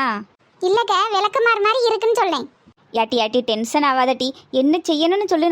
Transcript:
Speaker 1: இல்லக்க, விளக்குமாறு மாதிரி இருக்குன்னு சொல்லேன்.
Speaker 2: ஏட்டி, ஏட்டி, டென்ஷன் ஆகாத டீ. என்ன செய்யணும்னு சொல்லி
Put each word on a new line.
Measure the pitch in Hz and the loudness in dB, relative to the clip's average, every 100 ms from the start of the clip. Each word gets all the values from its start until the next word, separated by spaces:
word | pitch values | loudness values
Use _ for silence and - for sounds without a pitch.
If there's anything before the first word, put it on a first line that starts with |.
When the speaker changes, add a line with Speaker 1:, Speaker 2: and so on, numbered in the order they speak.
| 262 208 208 _ _ - 370 | -2 -4 -10 _ _ -6 -2
Speaker 1:
இல்லக்க, | 427 427 370 440 403 | 0 0 0 0 0
விளக்குமாறு | 415 523 480 440 415 | 0 0 0 2 0
மாதிரி | 480 466 | 0 0
இருக்குன்னு | 440 453 466 | 0 0 0
சொல்லேன். | 381 294 - _ _ _ _ 226 | 0 -2 -6 _ _ _ _ -4
Speaker 2:
ஏட்டி, | 226 247 | -2 0
ஏட்டி, | 220 247 240 | 0 0 -2
டென்ஷன் | 220 226 302 285 | -2 -2 0 0
ஆகாத | 262 254 262 | 2 0 0
டீ. | 262 - - 262 | -4 -8 -6 0
என்ன | 269 339 339 | 2 2 0
செய்யணும்னு | 302 330 392 403 | 0 2 0 0
சொல்லி | 339 339 | 0 2